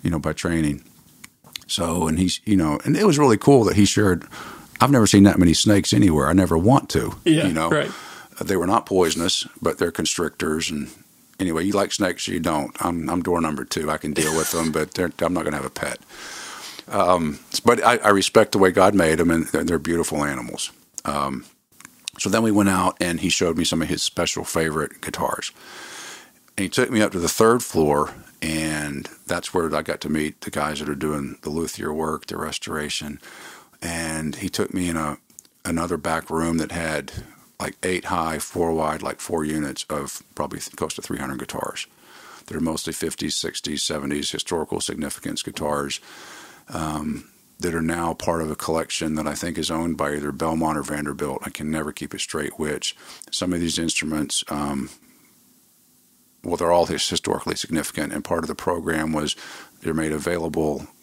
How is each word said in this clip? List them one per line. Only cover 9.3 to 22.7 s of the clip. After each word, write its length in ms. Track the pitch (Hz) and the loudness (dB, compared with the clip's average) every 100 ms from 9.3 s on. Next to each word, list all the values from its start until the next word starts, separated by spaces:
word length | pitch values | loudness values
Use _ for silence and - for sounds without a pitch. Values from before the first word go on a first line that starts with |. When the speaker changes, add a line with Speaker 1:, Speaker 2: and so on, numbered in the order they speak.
| - - - | -2 -4 -4
Speaker 1:
but 160 | 82 - | -4 0
they're 140 | 85 | -2
constrictors. 800 | - 82 - 80 - 78 78 82 | 0 -2 -2 -4 -2 -2 -2 -2
And 160 | 78 69 - _ _ _ _ | -6 -8 -12 _ _ _ _
anyway, 280 | 92 80 92 | -2 0 0
you 80 | |
like 180 | 98 101 | 0 0
snakes 380 | - 95 87 - | 0 0 0 -4
or 20 | |
you 80 | 90 | -2
don't. 340 | 82 156 71 - | 0 0 -2 -4
I'm, 300 | 90 85 80 | -4 -2 -2
I'm 120 | 87 | -2
door 200 | 85 87 | 0 0
number 240 | 80 71 - | 0 -4 -6
two. 260 | - 76 | -4 -2
I 60 | 76 | -4
can 160 | 78 | -2
deal 220 | 73 78 80 | -2 0 0
with 140 | 78 | 0
them, 180 | 85 80 | 0 0
but 220 | 78 76 | 0 -2
they're, 180 | - 87 - | -2 -4 0
I'm 140 | 82 | -2
not 100 | 87 | 0
gonna 140 | 82 73 | -2 -4
have 80 | 69 | -6
a 40 | |
pet. 300 | - - - - - - - - - - - - | -6 -8 -8 -14 -18 -16 -14 -14 -14 -14 -16 -6
Um, 520 | 104 90 90 78 71 - - 117 | 0 4 4 2 -4 -6 0 2
but 180 | 120 | 4
I, 140 | 107 120 | 4 4
I 120 | 104 | 6
respect 440 | 101 92 113 107 | 4 6 6 6
the 40 | 104 | 6
way 140 | 95 | 6
God 240 | 90 95 101 | 8 6 6
made 240 | 82 80 | 4 4
them, 100 | 85 | 4
and 160 | 82 80 | 2 2
they're, 160 | 78 | -2
they're 160 | 82 85 | 0 0
beautiful 440 | 73 85 80 76 | 0 -2 0 -2
animals. 480 | 73 65 60 - - - _ - - | -2 -4 -8 -8 -10 -10 _ -10 -4
Um, 400 | 71 69 67 - _ _ _ - _ - - | -2 -2 -6 -12 _ _ _ -20 _ -16 -6
so 120 | 104 | 0
then 120 | 107 | 2
we 100 | 113 | 4
went 180 | 104 | 4
out, 280 | 98 | 4